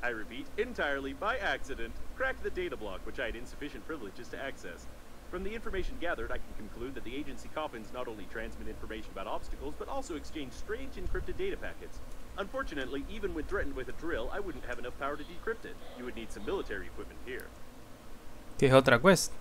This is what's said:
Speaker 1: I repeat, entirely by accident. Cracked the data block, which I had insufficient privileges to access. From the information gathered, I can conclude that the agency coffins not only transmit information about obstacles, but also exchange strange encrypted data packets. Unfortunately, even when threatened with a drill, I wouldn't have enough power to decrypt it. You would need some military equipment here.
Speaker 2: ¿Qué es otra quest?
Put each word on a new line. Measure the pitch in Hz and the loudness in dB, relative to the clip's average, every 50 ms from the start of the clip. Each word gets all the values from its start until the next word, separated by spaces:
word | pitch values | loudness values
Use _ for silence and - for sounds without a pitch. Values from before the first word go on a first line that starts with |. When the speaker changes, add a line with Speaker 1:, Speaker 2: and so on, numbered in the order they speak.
Speaker 1:
I | - 120 | 0 0
repeat, | 120 110 107 - 113 127 147 - - - | 0 0 -2 -4 -4 -6 -6 -4 -2 0
entirely | 220 247 233 190 180 147 143 139 139 139 135 | 0 0 0 0 2 2 2 2 0 -2 -2
by | 135 - 208 247 262 | 0 0 2 2 2
accident. | 196 175 143 127 - - 131 113 113 113 117 - - - - | 2 2 2 2 0 -2 -2 -2 -2 -2 -2 -2 -2 -2 0
Cracked | - 254 262 254 - - | 0 2 0 0 0 0
the | 208 | -2
data | 160 175 185 175 135 110 | 0 0 -2 -2 -2 -4
block, | 107 104 92 90 - | -4 -4 -4 -4 -4
which | 117 110 - | -4 -2 -2
I | 135 | -2
had | 113 110 | -2 -2
insufficient | 113 123 113 - - 143 147 135 127 101 | -4 -4 -6 -6 -6 -6 -6 -6 -6 -6
privileges | - 156 151 135 131 123 - 120 - | -6 -6 -6 -6 -8 -8 -8 -8 -8
to | - 98 | -6 -6
access. | 120 135 131 - - 95 85 85 - - - - - - - - - - | -6 -6 -6 -6 -8 -8 -8 -8 -8 -10 -10 -10 -10 -12 -12 -12 -10 -6
From | - 180 190 | -6 -2 -2
the | 190 220 | -2 -2
information | 233 - 226 190 185 180 - - - | -2 -2 -2 0 0 0 0 0 2
gathered, | - 170 170 - - - | 2 2 2 0 0 0
I | 127 120 | 0 0
can | - - - - | 0 0 -2 -6
conclude | 110 101 - - 117 131 139 | -6 -6 -6 -6 -6 -4 -4
that | 120 110 | -4 -4
the | 110 120 | -4 -4
agency | 139 151 143 131 120 - 117 - | -4 -4 -4 -4 -4 -4 -4 -2
coffins | 160 156 147 - 117 107 104 | -2 -2 -2 -4 -6 -6 -6
not | 123 127 123 120 | -4 -4 -4 -4
only | 113 104 98 - | -4 -6 -6 -6
transmit | - 113 113 113 110 - 110 110 | -4 -4 -4 -4 -4 -2 -2 -2
information | 117 - - 120 110 113 107 - | -2 -2 -4 -4 -4 -4 -4 -6
about | - 98 95 107 | -4 -4 -2 -2
obstacles, | 135 170 170 - - - 120 139 147 - | 0 0 0 0 -2 -2 -2 -4 -4 -4
but | 143 - | -4 -2
also | - 180 170 - 170 | -2 -2 -2 -2 -4
exchange | 147 135 - - 160 143 127 - | -4 -4 -4 -4 -4 -4 -4 -4
strange | - - - 208 240 269 262 - | -4 -4 -2 -2 -2 -2 -4 -2
encrypted | 214 185 - - 185 - - 185 - | 0 2 2 2 2 2 2 2 2
data | 185 196 175 - | 2 2 2 0
packets. | - 95 85 - - 85 - - - - - - - - - - | -2 -2 -4 -4 -4 -6 -4 -4 -4 -4 -4 -4 -4 -4 -2 -4
Unfortunately, | 202 196 - 262 269 - 165 143 131 127 - 139 139 - | -2 -2 0 0 0 0 0 -2 -2 0 0 -2 -2 -2
even | 196 214 202 190 170 | -4 -2 -2 0 0
when | 160 143 | 0 0
threatened | - 180 202 151 139 135 | 0 2 2 2 2 0
with | 131 127 - | 0 -2 -2
a | - - | -2 0
drill, | - 196 165 120 113 127 | 0 0 0 0 0 0
I | - 180 | 0 0
wouldn't | 202 185 151 127 - | -2 -2 -2 -4 -4
have | - 123 120 | -2 -2 -2
enough | 120 123 127 - | -2 -2 -2 -2
power | 139 139 147 151 | -2 -2 -2 -2
to | 147 | -4
decrypt | - 175 175 - - 226 220 - | -6 -6 -4 -2 -2 -2 -2 -4
it. | - - - - - - 123 | -8 -8 -8 -8 -8 -8 -6
You | 123 | -6
would | 123 117 | -4 -4
need | - 113 104 | -4 -4 -4
some | - 113 101 | -4 -4 -2
military | 127 180 196 139 - 107 98 90 | 0 0 0 0 0 -2 -2 -4
equipment | - - - 104 - - - - | -4 -4 -6 -6 -6 -8 -8 -6
here. | 120 127 113 - - - - - - - - - - - - - - - - - - - - - - - - | -6 -6 -6 -6 -8 -8 -10 -10 -10 -10 -12 -12 -12 -12 -12 -10 -10 -8 -8 -6 -8 -8 -8 -8 -6 2 6
Speaker 2:
¿Qué | 143 139 | 8 12
es | 131 | 12
otra | 135 131 135 127 117 | 12 12 12 10 10
quest? | 131 190 190 160 - - - - | 12 10 10 10 8 2 0 -2